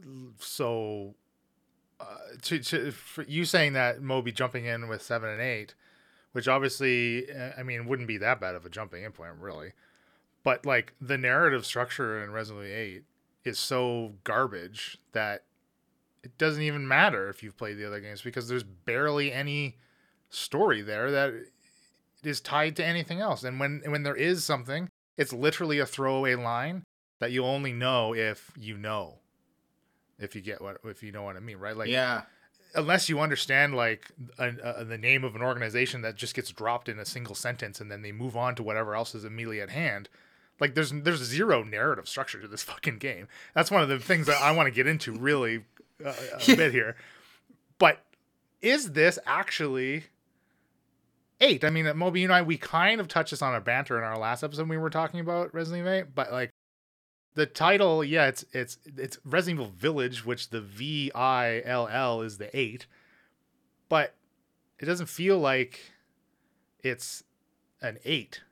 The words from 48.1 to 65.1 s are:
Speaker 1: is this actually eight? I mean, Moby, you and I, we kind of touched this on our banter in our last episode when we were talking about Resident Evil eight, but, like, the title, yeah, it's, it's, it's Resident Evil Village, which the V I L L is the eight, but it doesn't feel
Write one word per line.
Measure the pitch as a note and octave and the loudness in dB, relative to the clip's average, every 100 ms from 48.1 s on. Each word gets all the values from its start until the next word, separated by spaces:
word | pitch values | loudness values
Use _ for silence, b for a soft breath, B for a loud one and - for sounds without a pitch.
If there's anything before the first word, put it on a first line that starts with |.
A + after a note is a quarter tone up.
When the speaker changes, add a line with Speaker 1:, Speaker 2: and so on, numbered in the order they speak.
| _ _ _ _ _ | _ _ _ _ _
Speaker 1:
is | G#3+ C#4+ A#3+ | 4 4 4
this | C#3+ E3 F3+ - | 6 6 6 0
actually | G#3+ G3 - D3+ C3 C3 D3 D#3 _ _ _ _ _ _ _ _ _ _ _ _ - | 0 0 -2 -2 0 -2 -4 -6 _ _ _ _ _ _ _ _ _ _ _ _ 4
eight? | C4+ D3 | 4 6
I | D#3 | 4
mean, | D#3+ D#3 D3+ | 2 2 2
Moby, | F3+ F3 | 2 2
you | F#3 | 4
and | |
I, | F3+ | 6
we | E3 E3 | 4 0
kind | - E3 F#3 A3+ | 0 2 4 2
of | E3+ | 0
touched | E3+ D#3 | 0 0
this | C#3 | -2
on | C#3 | -2
our | A#2+ | 0
banter | G#2+ B2 C#3 A#2+ | 0 0 0 -2
in | |
our | A2+ A2 | -2 -2
last | A2 A#2+ | -2 -2
episode | D3+ D3 | -4 -4
when | D#3+ | -4
we | D#3+ | -2
were | D#3+ | -2
talking | D#3 D#3+ E3+ | 0 -2 -2
about | E3+ F3 F3 | -4 -2 -2
Resident | E3 D#3+ F3 | -4 -6 -4
Evil | F3+ | -2
eight, | F#3+ D3+ C3+ | -2 -2 -4
but, | C3 | -2
like, | B2+ A#2+ - _ _ _ _ _ _ _ - | -2 -4 -8 _ _ _ _ _ _ _ 0
the | D3+ | 0
title, | - D#3+ G3+ G3 D#3+ | 4 4 6 6 4
yeah, | D3 D#3+ C#3 | 2 4 4
it's, | C3 - | 2 -6
it's, | C3 A#2+ - - C3+ | -6 -6 -8 -16 -10
it's | C3 - C#3 | -10 -10 -2
Resident | D#3 F3 E3 | 0 2 -2
Evil | A2 F2+ | -4 -2
Village, | C3 D3+ B2+ B2 A2 | 0 0 -2 -4 -6
which | A#2+ - | -6 -6
the | A2+ | -10
V | G2+ G2+ C#3 D3+ C#3 | -10 -10 -6 -4 -4
I | A#2 C3 B2+ A#2+ A2+ A#2+ | 0 2 4 2 0 -2
L | B2 A2+ | -2 0
L | A#2+ C3 A#2 | 0 0 0
is | A2+ G2 | -4 -8
the | G#2+ C3+ | -6 -2
eight, | A#2 A#2+ - b b b b _ _ _ _ _ - | -2 -4 -16 b b b b _ _ _ _ _ 0
but | D#3+ D3 - _ _ _ _ _ _ | 2 2 -4 _ _ _ _ _ _
it | C#3+ | -2
doesn't | F3 | -2
feel | E3+ | -4